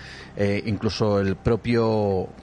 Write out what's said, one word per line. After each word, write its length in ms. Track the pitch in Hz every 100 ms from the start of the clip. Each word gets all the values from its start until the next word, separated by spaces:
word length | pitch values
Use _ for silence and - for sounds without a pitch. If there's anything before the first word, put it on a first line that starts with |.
| - - - -
Eh, 260 | 101 101 113
incluso 540 | 95 113 - 110 101
el 160 | 98 90
propio 920 | 113 117 120 117 113 107 101 95 - -